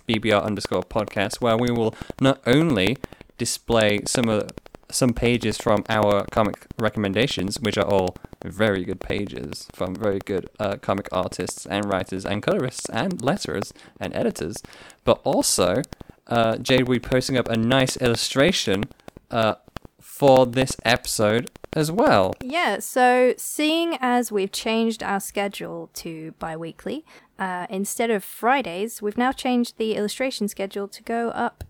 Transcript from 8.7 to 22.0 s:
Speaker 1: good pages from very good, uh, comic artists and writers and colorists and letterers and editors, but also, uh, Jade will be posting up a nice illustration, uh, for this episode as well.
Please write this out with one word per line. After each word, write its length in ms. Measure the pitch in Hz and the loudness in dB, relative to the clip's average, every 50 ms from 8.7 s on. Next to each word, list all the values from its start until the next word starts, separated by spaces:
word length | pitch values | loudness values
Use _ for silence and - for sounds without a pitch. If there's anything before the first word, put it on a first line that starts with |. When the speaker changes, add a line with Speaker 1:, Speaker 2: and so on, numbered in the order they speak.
| 98 92 90 | 2 0 -2
Speaker 1:
good 160 | 104 95 - | -4 -6 -8
pages 640 | - - - 101 101 - 62 62 62 73 - - - - - | -6 -4 -4 -4 -4 -6 -8 -10 -10 -10 -10 -12 -14 -16 -10
from 220 | - 95 92 92 | -6 -6 -6 -4
very 240 | - 110 104 95 98 | -2 -2 -2 -2 -2
good, 300 | 92 - 101 90 - - - - | -2 -2 -4 -4 -4 -6 -8 -6
uh, 160 | 107 98 101 | -4 -4 -4
comic 320 | - - - 98 98 101 - | -4 -2 -2 -2 -2 -2 -2
artists 540 | - 92 92 92 - - 90 87 - - - | -2 -2 -2 -2 -4 -6 -8 -8 -8 -10 -8
and 200 | - 95 101 104 | -6 -4 -4 -2
writers 400 | 101 98 92 95 - 98 95 - | 0 -2 -2 -2 -4 -6 -6 -4
and 160 | - 101 104 - | -4 -4 -2 0
colorists 460 | - 185 208 139 123 - - - - | 0 0 0 -2 -4 -6 -8 -10 -6
and 280 | - 104 139 196 175 - - | -4 -4 -2 -2 -4 -2 0
letterers 500 | 131 175 208 - - - 95 - - - - - - - - | 0 0 0 -2 -4 -4 -4 -6 -6 -10 -16 -20 -20 -14 -10
and 160 | 98 92 - | -8 -6 -4
editors, 420 | - - 233 185 - - 80 107 - - - - - - - - _ _ | -2 -2 -2 -2 -4 -6 -6 -6 -8 -12 -14 -18 -20 -20 -20 -20 _ _
but 160 | - 113 - - | 2 2 2 2
also, 560 | 131 143 277 277 - - - 95 87 92 120 - - - - - - - _ _ | 0 0 0 2 2 2 2 2 2 2 0 -2 -4 -8 -16 -20 -20 -20 _ _
uh, 320 | - 120 117 113 113 113 - | -2 0 2 2 2 0 -2
Jade 280 | 120 - 131 127 131 | 0 2 2 4 4
will 100 | 120 127 | 2 0
be 40 | 117 | 0
posting 380 | - - 135 127 127 - 139 123 | 0 0 0 0 2 2 0 0
up 100 | 113 - | 0 2
a 80 | 117 | 0
nice 400 | 113 113 117 131 135 131 127 - | 2 2 4 4 4 4 2 0
illustration, 880 | - 127 120 117 - - - - 135 139 170 190 - - - 98 98 110 - - - _ - - - - _ | 0 0 2 2 0 -2 -2 2 2 4 4 2 2 0 0 0 0 -2 -6 -8 -14 _ -20 -20 -20 -14 _
uh, 240 | - 117 113 107 - - _ - _ - - - _ _ | -2 2 2 2 0 -2 _ -16 _ -20 -20 -20 _ _
for 460 | - - - - 147 139 131 131 131 | -20 -20 -2 4 6 8 8 8 8
this 300 | 123 120 131 131 131 - - - | 6 4 0 0 0 -2 -2 2
episode 680 | 113 120 120 - - - - 110 104 107 117 151 - - - - - - | 2 2 2 2 -2 -2 2 2 4 4 2 0 -4 -10 -18 -18 -6 -4
as 180 | 156 156 151 | -2 -2 0
well. 440 | 160 208 | 0 2